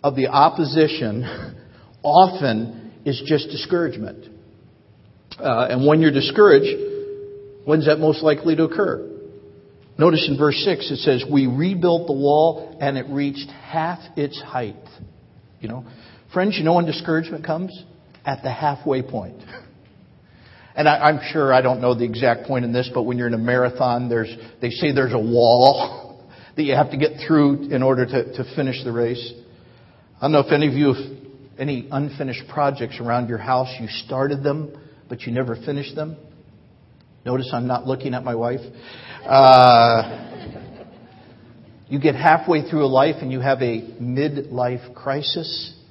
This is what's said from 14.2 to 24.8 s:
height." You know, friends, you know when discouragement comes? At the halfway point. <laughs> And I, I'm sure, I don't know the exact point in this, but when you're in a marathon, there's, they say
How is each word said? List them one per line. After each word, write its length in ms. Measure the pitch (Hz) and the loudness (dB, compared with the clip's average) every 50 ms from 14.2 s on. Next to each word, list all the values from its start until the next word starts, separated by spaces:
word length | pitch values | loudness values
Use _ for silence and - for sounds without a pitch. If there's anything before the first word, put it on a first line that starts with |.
| 143 139 - - | -6 -6 -6 -14
height." 340 | - - - 127 120 101 101 - - - - - - - - - _ _ _ - _ _ _ _ | -16 -8 -8 -6 -6 -6 -12 -16 -20 -20 -20 -20 -20 -20 -20 -20 _ _ _ -20 _ _ _ _
You 80 | - 110 | -12 -12
know, 160 | 113 131 123 - - - - - - - _ - - | -12 -12 -14 -18 -20 -20 -20 -20 -20 -20 _ -6 -2
friends, 240 | 185 185 208 185 | 0 0 0 -2
you 60 | - 156 | 0 0
know 80 | 160 170 | 2 2
when 120 | 175 170 | 2 2
discouragement 600 | 156 143 - - - 160 160 165 - - 147 156 | 0 -6 -6 -4 -2 -2 -2 -2 -4 -10 -10 -6
comes? 260 | - 156 165 190 185 - - - - - _ _ _ - - _ | -6 -6 -6 -6 -10 -12 -18 -20 -20 -20 _ _ _ -20 -10 _
At 180 | 139 139 - - | -6 -6 -6 -6
the 80 | 135 | -8
halfway 500 | 123 - 160 147 143 - - 156 135 131 | -6 -2 -4 -4 -4 -4 -4 -2 -2 -2
point. 360 | 127 - - 110 95 92 - - | -4 -6 -8 -10 -10 -10 -16 -20
<laughs> 40 | - - - - - - - - _ _ _ - - _ _ _ _ _ _ - - - - - - - - | -20 -20 -20 -20 -20 -20 -20 -20 _ _ _ -20 -20 _ _ _ _ _ _ -20 -20 -20 -20 -20 -20 -10 -4
And 120 | - 151 151 | 2 4 4
I, 80 | 151 147 147 | 4 6 4
I'm 140 | 151 156 139 - - | 2 2 2 -6 -4
sure, 220 | - 160 143 135 127 | -2 0 2 4 4
I 80 | 131 | 4
don't 180 | 127 127 127 117 | 4 4 0 2
know 140 | 123 123 123 | 0 0 0
the 100 | 117 120 | 0 -2
exact 440 | 120 110 113 131 123 120 120 - | -4 -2 0 0 0 0 0 -2
point 180 | - 135 127 123 | -4 -4 -2 -2
in 80 | 117 117 | -2 -2
this, 180 | 123 123 127 - | -2 -2 -2 -4
but 100 | 127 110 | -4 -4
when 140 | 120 123 | -2 -4
you're 100 | 123 120 | -4 -2
in 60 | 120 117 | -2 -2
a 40 | |
marathon, 720 | 110 113 120 123 127 127 123 127 - 131 123 120 123 123 120 | -2 0 0 2 2 2 0 0 0 0 0 0 -2 -2 -2
there's, 260 | 117 113 113 - - - - - - - | -2 -2 -2 -4 -10 -16 -18 -20 -12 -8
they 120 | 120 120 | -8 -8
say 200 | 127 - | -4 -2